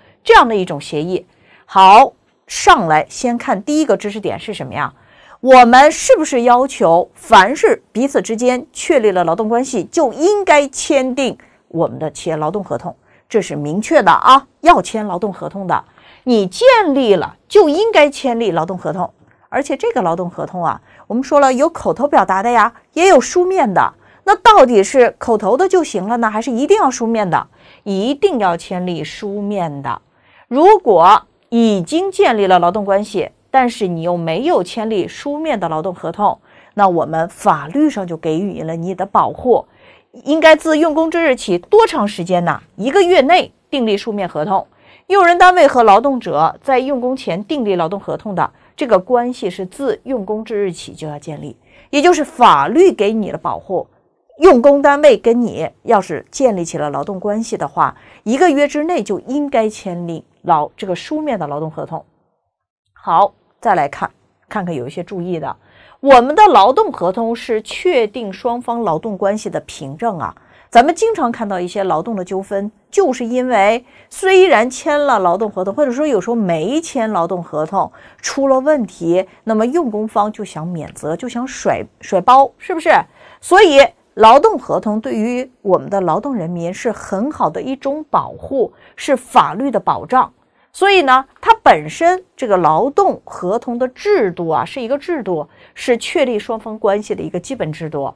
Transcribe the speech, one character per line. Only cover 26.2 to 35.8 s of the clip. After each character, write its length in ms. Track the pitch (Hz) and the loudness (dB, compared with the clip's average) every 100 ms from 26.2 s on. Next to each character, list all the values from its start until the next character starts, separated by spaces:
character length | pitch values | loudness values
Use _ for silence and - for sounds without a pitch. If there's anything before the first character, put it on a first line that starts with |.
| 220 | -2
还 100 | 214 | -2
是 120 | 262 | -4
一 120 | 233 | -2
定 120 | 294 427 | 2 2
要 120 | 285 | 2
书 200 | - 226 | 0 -2
面 200 | 226 190 | -2 0
的？ 160 | 147 - _ _ _ | -2 -4 _ _ _
一 320 | 208 190 226 | -6 -4 -2
定 240 | 285 403 262 | -4 -4 -2
要 180 | 190 170 | -2 -2
签 300 | - 180 180 | -6 -8 -6
立 160 | 165 | -8
书 380 | 151 - 208 202 | -10 -12 -10 -8
面 420 | 202 202 165 143 | -8 -6 -6 -8
的。 180 | 135 - _ _ _ _ - | -10 -10 _ _ _ _ -4
如 320 | 247 359 415 | 4 6 6
果 420 | 247 175 180 214 - _ - | 4 6 6 4 0 _ -4
已 340 | 233 226 196 | 2 2 0
经 300 | 165 320 392 | -2 -2 -2
建 260 | 370 370 220 | 0 2 2
立 80 | 190 | 4
了 140 | 180 | 4
劳 100 | 175 | 2
动 140 | 214 | 0
关 180 | 196 196 | 0 -2
系， 260 | 208 190 - _ _ | -2 -6 -8 _ _
但 180 | 262 247 | 0 0
是 200 | - 190 | -2 -6
你 140 | 165 | -4
又 140 | 170 175 | -4 -4
没 280 | 165 165 | -4 -4
有 180 | 294 285 | 0 -2
签 260 | 180 - 220 | -2 -6 -4
立 200 | 208 170 | -4 -4
书 300 | - 285 294 | -8 -10 -6
面 200 | 320 226 | -4 -4
的 100 | 170 | -4
劳 140 | 156 | -6